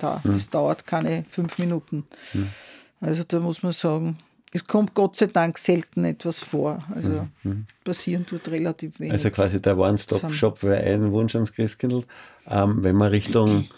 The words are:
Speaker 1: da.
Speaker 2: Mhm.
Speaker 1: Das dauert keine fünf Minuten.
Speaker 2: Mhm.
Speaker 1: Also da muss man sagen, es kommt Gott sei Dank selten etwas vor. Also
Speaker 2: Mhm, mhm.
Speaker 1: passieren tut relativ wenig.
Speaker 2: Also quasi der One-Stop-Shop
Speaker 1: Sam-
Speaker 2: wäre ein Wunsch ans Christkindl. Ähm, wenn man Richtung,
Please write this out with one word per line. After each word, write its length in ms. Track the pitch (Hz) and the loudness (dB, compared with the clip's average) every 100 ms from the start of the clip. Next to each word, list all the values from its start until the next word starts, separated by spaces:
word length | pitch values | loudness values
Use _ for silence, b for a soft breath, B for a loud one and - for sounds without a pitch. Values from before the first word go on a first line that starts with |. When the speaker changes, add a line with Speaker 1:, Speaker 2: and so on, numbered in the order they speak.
Speaker 1:
da. 220 | 147 - | -4 -2
Speaker 2:
Mhm. 80 | 120 | 0
Speaker 1:
Das 160 | 101 101 | 0 0
dauert 380 | 160 147 156 - | -2 0 -2 -4
keine 400 | 165 160 165 156 | -4 -2 -4 -4
fünf 300 | - 170 - | -6 -6 -2
Minuten. 480 | 175 170 - 151 - B B | -2 -2 -4 -10 -10 B B
Speaker 2:
Mhm. 140 | 101 98 101 B B B _ | -6 -4 -8 B B B _
Speaker 1:
Also 220 | 165 160 170 | -4 -4 -2
da 120 | 170 | -2
muss 220 | 170 165 | -2 -2
man 100 | 180 | -4
sagen, 440 | 170 170 156 165 160 _ _ _ | -2 -2 0 -2 -6 _ _ _
es 120 | 175 - | -10 -2
kommt 280 | 214 214 | 0 2
Gott 200 | - 196 - | 2 0 2
sei 100 | 208 | 2
Dank 320 | 180 170 - | 2 0 0
selten 480 | - 175 - - 175 | 2 2 0 -2 -2
etwas 320 | 156 170 165 | -2 -6 -6
vor. 420 | - 147 147 180 151 | -4 -2 -2 -4 -8
Also 160 | - 98 | -4 -2
Speaker 2:
Mhm, 180 | 151 156 - | -2 -6 -8
mhm. 240 | 98 101 107 _ | -6 -6 -8 _
Speaker 1:
passieren 400 | - 175 - 175 | -6 -4 -2 -4
tut 240 | 175 170 165 | -4 -8 -6
relativ 500 | 160 165 156 156 - | -4 -2 -4 -10 -10
wenig. 140 | 156 | -4
Speaker 2:
Also 180 | 101 101 | 0 0
quasi 300 | 101 98 95 | 2 0 2
der 160 | - 95 | 2 4
One-Stop-Shop 840 | 92 104 - 101 165 151 110 - | 4 2 0 -2 -2 0 0 2
Speaker 1:
Sam- 100 | 98 | 2
Speaker 2:
wäre 120 | 98 | 2
ein 280 | 95 104 104 | 2 2 2
Wunsch 220 | 104 113 | 2 2
ans 180 | 120 110 | 0 -2
Christkindl. 520 | - 110 - 127 123 120 B B B - | 0 -4 -2 -2 -2 -4 B B B -4
Ähm, 320 | 101 101 104 | 0 2 2
wenn 140 | 95 98 | 4 4
man 120 | 104 | 4
Richtung, 560 | 104 - 117 107 101 98 | 2 2 2 4 4 0